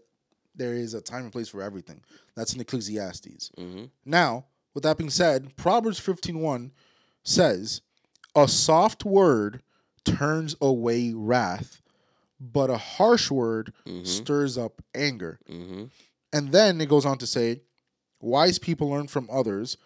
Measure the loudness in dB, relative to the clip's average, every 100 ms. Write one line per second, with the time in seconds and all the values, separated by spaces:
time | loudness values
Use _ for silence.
0 | _ _ _ _ _ -10 -6 -6 -6 -10
1 | -12 -12 -10 -10 -10 -10 -10 -12 -16 -20
2 | _ _ _ -10 -8 -8 -8 -8 -6 -6
3 | -6 -10 -18 -16 -16 -14 -14 -14 -16 _
4 | -2 2 2 0 -10 _ _ -2 0 0
5 | -2 2 4 2 -2 -4 2 2 0 -4
6 | -4 -6 -6 -4 -4 -4 -8 -20 _ _
7 | _ _ 0 4 4 2 -4 -10 _ _
8 | _ _ _ 4 6 4 4 6 4 2
9 | 2 6 6 4 0 -6 -18 _ _ _
10 | -4 0 0 0 -4 0 2 2 2 0
11 | 0 -2 0 2 2 -4 -10 -18 _ _
12 | _ _ _ -20 -4 0 0 -2 -4 2
13 | 4 4 2 0 0 -2 -6 -12 -14 -10
14 | -6 -6 0 0 0 -2 -6 -10 -12 -4
15 | -4 -4 -10 -12 -16 -16 -14 -14 -14 _
16 | _ _ _ -6 2 4 6 2 2 4
17 | 4 -2 -4 -2 -2 -2 _ _ _ _
18 | _ _ 0 2 4 2 -2 -2 -2 -2
19 | -4 -6 -2 -2 -2 -2 -6 -12